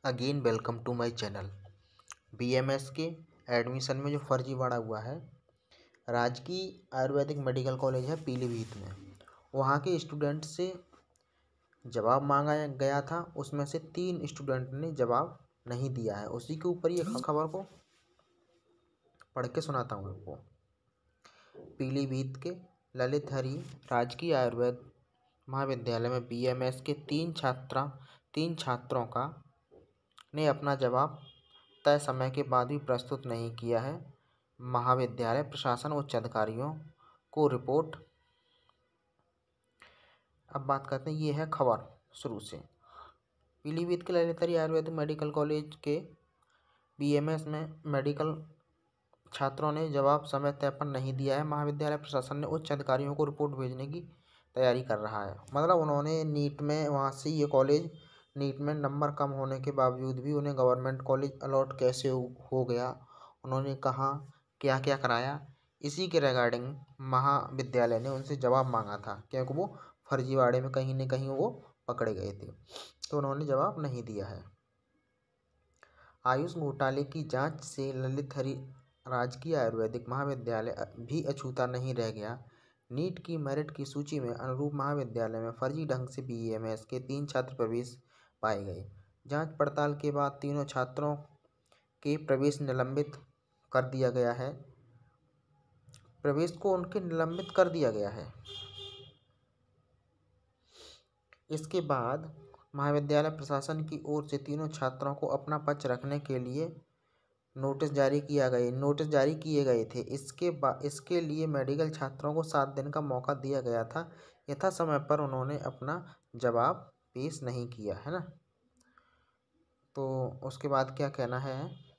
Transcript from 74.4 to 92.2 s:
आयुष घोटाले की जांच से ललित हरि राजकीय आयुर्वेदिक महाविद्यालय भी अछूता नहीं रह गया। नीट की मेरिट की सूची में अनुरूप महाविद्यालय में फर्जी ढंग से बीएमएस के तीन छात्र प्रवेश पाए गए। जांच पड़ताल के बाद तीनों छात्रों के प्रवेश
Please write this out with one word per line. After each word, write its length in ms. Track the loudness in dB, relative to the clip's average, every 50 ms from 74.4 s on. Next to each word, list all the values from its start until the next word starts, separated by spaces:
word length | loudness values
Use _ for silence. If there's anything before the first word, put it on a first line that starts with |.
| -14 -18 _ _ _ _ _ _ _ _ _ _ _ _ _ _ _ _ _ _ _ _ _ _ _ _ _ _ -20 _ _ -20 -20 -20 _ _ _
आयुष 280 | 2 4 4 2 -2 -2
घोटाले 500 | -2 -2 -2 0 2 2 2 2 0 -2
की 200 | -2 -4 -6 -4
जांच 400 | -2 0 0 0 0 -2 -6 -12
से 300 | -12 -6 -4 -4 -4 -2
ललित 360 | -2 -2 -2 -2 -2 -4 -6 -4
हरि 180 | -4 -4 -4 -4 -6 -10 -14 -16 -20 _ _ _ _ _
राजकीय 480 | -4 0 0 0 -2 -2 -8 -4 0 2
आयुर्वेदिक 540 | 2 2 2 2 0 0 0 -2 -4 -6 -4
महाविद्यालय 840 | -4 -2 -2 -2 -2 -4 -4 -2 -2 -2 -2 -2 -4 -4 -6 -8 -8 -14
भी 240 | -8 -4 -4 -2 -2
अछूता 420 | -2 -4 -2 -4 -6 -2 0 0
नहीं 300 | 0 0 -4 -4 -4 -2
रह 160 | -2 -2 -2
गया। 320 | -4 -6 -8 -8 -8 -10 -12 -20 _ _ _ _ _ _ _ _
नीट 340 | -6 -4 -4 -4 -4 -8 -8
की 120 | -6 -6
मेरिट 340 | -4 -2 -2 -2 -2 -2 -4
की 140 | -6 -8 -8
सूची 340 | -6 -4 -6 -6 -4 -4 -4
में 140 | -4 -4 -4
अनुरूप 400 | -4 -4 -4 -2 -2 -2 -2 -2
महाविद्यालय 640 | -2 -2 0 0 -2 -2 -2 -2 -2 -2 0 -2 -4
में 120 | -4 -6
फर्जी 340 | -4 -2 -2 -2 -2 -2 -2
ढंग 220 | -2 -2 -2 -2
से 140 | -6 -8 -10
बीएमएस 640 | -8 -8 -6 -4 -4 -2 -2 -2 -2 -4 -6 -6 -8
के 140 | _ -8 -8
तीन 260 | -6 -4 -4 -4 -4
छात्र 300 | -2 -2 -2 -2 -2 -2
प्रवेश 460 | -2 -2 0 0 -2 -4 -4 -10 -18 _ _ _ _ _ _ _ _
पाए 220 | 0 0 0 0 -2
गए। 280 | -6 -8 -8 -10 -14 -16 -20 -20 _ _ _ _
जांच 220 | -4 -2 -2 -2 -4
पड़ताल 460 | 0 0 0 2 2 2 2 2 0
के 160 | 0 -2 0
बाद 200 | 2 2 0 0
तीनों 340 | 0 -4 -4 -2 -2 -2 -2
छात्रों 500 | -2 0 -2 -2 -2 -2 -2 0 0 -2 -2 -8 -16 -20 _ _ _ _ _ _ _ _ _ _ _ _ _ 0
के 140 | 0 0
प्रवेश 440 | 0